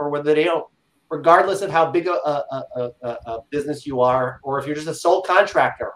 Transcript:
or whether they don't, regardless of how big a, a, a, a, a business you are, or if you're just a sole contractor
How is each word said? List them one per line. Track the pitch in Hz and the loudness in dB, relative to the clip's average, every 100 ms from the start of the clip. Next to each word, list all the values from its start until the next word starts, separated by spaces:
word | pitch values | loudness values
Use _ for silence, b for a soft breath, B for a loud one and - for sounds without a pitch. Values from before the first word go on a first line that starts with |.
or | 147 | -4
whether | 147 147 | -2 2
they | 151 | 2
don't, | 170 170 - _ _ _ - | 2 0 -4 _ _ _ -10
regardless | 156 143 180 196 190 | 0 6 6 4 -2
of | 190 | 0
how | 160 160 | 0 2
big | 170 170 | 0 -2
a, | |
a, | 170 151 147 - 135 123 | -2 -2 -2 -4 -10 -8
a, | 127 123 - | -8 -8 -8
a, | 123 117 117 | -10 -10 -10
a | 113 - | -12 -6
business | 143 139 135 | -6 -4 -8
you | 143 131 | -6 2
are, | 123 131 123 - | 2 2 0 -6
or | 139 139 | -6 -4
if | |
you're | 139 | -4
just | 151 160 | -6 -6
a | |
sole | - 170 185 | -2 2 2
contractor | - 185 202 160 127 - - | 4 2 4 2 0 0 -10